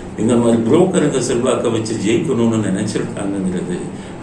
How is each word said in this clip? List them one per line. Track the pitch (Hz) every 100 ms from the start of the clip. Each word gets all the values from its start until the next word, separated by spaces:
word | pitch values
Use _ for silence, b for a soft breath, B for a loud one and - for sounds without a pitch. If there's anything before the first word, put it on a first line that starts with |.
| - -
இந்த | 110 120
மாதிரி | 117 117
புரோக்கருங்க | - 165 190 180 151 135
செல்வாக்கை | 120 120 127 113 120
வச்சு | 110 110 101 95
ஜெயிக்கணும்னு | 117 - 117 117 107
நினைச்சிருக்காங்கங்கிறது, | 104 95 107 - - - 98 98 92 90 87 90 - B B B